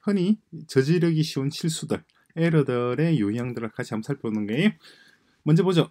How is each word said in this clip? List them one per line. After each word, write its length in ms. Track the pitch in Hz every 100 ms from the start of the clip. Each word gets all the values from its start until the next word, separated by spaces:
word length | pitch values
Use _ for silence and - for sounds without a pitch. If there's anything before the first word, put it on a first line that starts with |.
흔히 380 | 208 202 180 214 _ 160 -
저지르기 560 | 135 135 180 170 156
쉬운 260 | 151 139 139
실수들, 540 | - 165 160 - 98 - _ _ 165
에러들의 840 | 165 160 135 123 123 123 165 147
유형들을 500 | 101 120 117 120 110
같이 220 | - 123
한번 100 | 110
살펴보는 440 | 127 139 113 107 101
거예요. 240 | 127 214 - - - _ _ _ _
먼저 200 | 156 160
보죠. 260 | 185 165 -